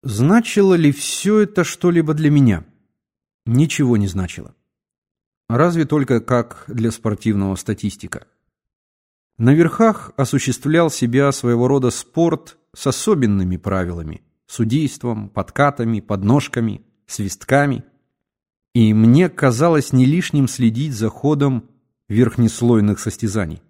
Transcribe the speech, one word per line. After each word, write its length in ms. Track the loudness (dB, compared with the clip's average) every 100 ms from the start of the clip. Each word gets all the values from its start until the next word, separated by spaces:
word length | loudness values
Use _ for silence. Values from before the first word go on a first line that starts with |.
Значило 720 | -8 -2 2 2 2 0 2
ли 160 | 4 2
всё 500 | 0 -8 -6 0 0
это 220 | 0 -2
что-либо 520 | -4 -2 0 0 0
для 160 | -2 2
меня? 340 | 4 4 2 -6 _ _ _ _ _ _ _ -2
Ничего 500 | 0 0 0 0 2
не 120 | 0
значило. 460 | -4 -8 -10 -20 _ _ _ _ _ _ _ _ _ _
Разве 360 | 0 0 0
только 360 | 0 0 0 -2
как 440 | 0 -2 -2 -12 -12
для 240 | -4 -4
спортивного 640 | -4 -6 -4 -2 -2 -2
статистика. 720 | -4 -6 -6 -6 -8 -14 -16 _ _ _ _ _ _ _ _ _ _ _ 0
На 160 | 4
верхах 580 | 4 2 2 0 0 -8 -4
осуществлял 760 | -2 -2 -2 -4 0 0 0
себя 400 | 0 0 2 2
своего 380 | 0 0 0 2
рода 220 | 2 0
спорт 680 | -4 -8 -2 0 0 -8 _ _
с 120 | -6 -4
особенными 680 | -2 0 2 2 2 0 -4
правилами – 680 | -2 -2 -4 -8 -10 -14 _ _ _
судейством, 840 | -6 -2 0 -2 -6 -8 -8 -8
подкатами, 720 | -8 -6 0 0 0 -4 -4
подножками, 840 | -4 -4 2 0 0 -4 -4 -6 _ _ _
свистками. 800 | -8 -8 -8 0 0 2 -2 -10 _ _ _ _ _ _ _ _
И 180 | 2 4
мне 340 | 6 6 6 4
казалось 640 | 0 -2 2 2 2 0
не 120 | 2
лишним 440 | 2 2 -2 0 -2
следить 460 | 0 -2 0 -6
за 160 | -4 -4
ходом 600 | -2 -2 0 0 -2 -8 _ _ _ _
верхнеслойных 920 | 2 2 2 0 0 2 2 2 -2
состязаний. 640 | -6 -6 -6 -4 -6 -10